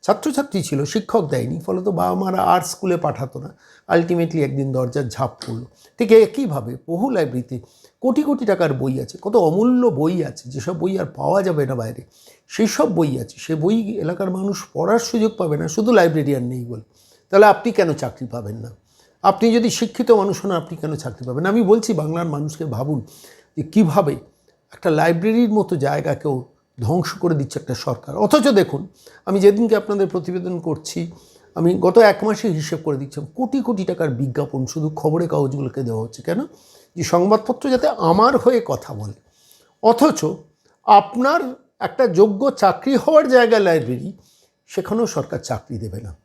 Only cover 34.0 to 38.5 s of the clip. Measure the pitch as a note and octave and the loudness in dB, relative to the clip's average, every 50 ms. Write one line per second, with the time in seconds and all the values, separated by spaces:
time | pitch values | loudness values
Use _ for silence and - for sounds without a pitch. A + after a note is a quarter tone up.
34 | E3+ D3+ C3 A#2 C#3 C3 A#2+ - C#3+ C#3+ - C3+ C3 A#2+ - E3 D3+ D#3 D3+ D#3 | -2 -2 -2 -2 -4 -4 -2 -4 -4 -4 -4 -6 -6 -4 -4 -4 -4 -4 -6 -2
35 | - D3+ D3+ E3+ F3 E3+ - D3 C#3+ C3 C3+ C#3+ C#3 B2+ - C#3 C3 A#2+ A2+ A2 | -2 0 0 0 0 0 0 0 0 0 -2 -4 -6 -6 -6 -6 -6 -4 -4 -6
36 | A2 - - - - - E3+ G#3 D4 - - _ _ _ _ - _ _ _ E3+ | -6 -8 -10 -12 -6 -4 -4 -4 -4 -8 -12 _ _ _ _ -20 _ _ _ -8
37 | D#3+ D#3+ - F3 F3 G3 G#3+ A3 A3 - B3+ - - C#4+ B3+ B3 - - - - | -4 0 2 2 2 2 2 0 -2 -4 -8 -4 -2 -2 0 2 2 0 0 0
38 | - D#3+ E3+ F#3+ A3 B3+ C4+ A#3+ - A#3+ | 2 2 4 4 4 4 4 4 2 2